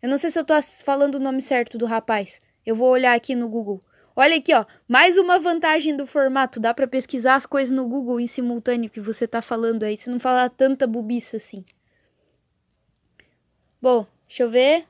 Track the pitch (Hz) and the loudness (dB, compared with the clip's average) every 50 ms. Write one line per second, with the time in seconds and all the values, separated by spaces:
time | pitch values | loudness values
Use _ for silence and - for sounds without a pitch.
0 | - 240 269 277 - 339 294 330 302 - 311 302 285 - - - - - 277 277 | -2 -2 -2 -2 -2 -2 -2 -2 0 2 2 0 2 -2 -12 -10 -4 -2 2 2
1 | 285 285 269 277 269 269 262 269 262 - 277 247 240 - - 226 233 226 226 226 | 2 0 0 -2 -4 -2 -4 -4 -2 0 0 0 0 -2 -4 -6 -4 -2 -2 -4
2 | 220 - 226 208 202 196 - - _ _ _ _ _ - 226 220 247 254 254 254 | -2 -2 -2 -2 -2 -6 -12 -20 _ _ _ _ _ -4 -2 2 4 4 4 4
3 | 254 247 240 240 - - 262 240 240 233 214 233 220 202 202 190 _ _ _ _ | 4 4 2 2 0 -2 -4 -4 -4 -4 -6 -6 -6 -6 -8 -10 _ _ _ _
4 | _ _ _ - 262 302 330 320 - - 311 240 208 _ - _ _ _ 240 254 | _ _ _ 4 4 4 4 2 2 4 2 2 2 _ -12 _ _ _ 4 6
5 | 320 370 349 370 370 359 359 370 311 349 339 330 320 320 311 330 277 311 294 277 | 6 6 4 4 4 4 2 2 2 0 -2 0 0 0 0 0 0 -2 -4 -4
6 | 285 254 - 302 269 269 262 269 262 254 - 233 220 226 233 - 269 247 - 262 | -6 -4 -2 0 0 2 2 0 -2 -2 -2 -4 -2 -2 0 0 -2 -2 -2 -4
7 | 254 - - 254 226 254 262 269 254 - - 277 269 247 262 262 254 240 233 277 | -4 -4 -8 -2 2 2 2 2 2 -2 -2 -2 0 0 -2 -2 -2 -2 -4 -4
8 | 262 233 247 233 240 240 - - 247 240 240 233 220 - 240 233 233 214 _ 220 | -4 -4 -4 -4 -4 -6 -6 -6 -4 -4 -4 -4 -2 -2 -2 -2 -4 -6 _ -10
9 | 208 208 220 - 240 226 - 233 226 - 240 226 226 226 226 226 214 214 214 208 | -8 -8 -6 -6 -6 -4 -4 -8 -6 -4 -4 -2 -2 -2 -2 -2 -4 -4 -6 -6
10 | - 247 247 247 - 254 254 254 247 247 247 _ 269 269 269 269 277 240 220 240 | -8 -8 -8 -4 -2 0 2 2 2 0 _ _ 2 2 2 0 -2 -2 -2 -6
11 | 233 214 240 240 220 - - 220 - - - 196 180 _ _ _ _ _ _ _ | -6 -4 -6 -6 -6 -8 -10 -12 -12 -12 -16 -18 -20 _ _ _ _ _ _ _
12 | _ _ _ _ _ _ _ _ _ _ _ _ _ _ _ _ _ _ _ _ | _ _ _ _ _ _ _ _ _ _ _ _ _ _ _ _ _ _ _ _
13 | _ _ _ _ _ _ _ _ _ _ _ _ _ _ _ _ - 254 247 233 | _ _ _ _ _ _ _ _ _ _ _ _ _ _ _ _ 0 2 2 2
14 | 208 _ _ _ _ _ - - 254 233 220 247 254 277 302 339 330 _ | 0 _ _ _ _ _ -4 -2 -2 0 2 2 4 4 4 2 0 _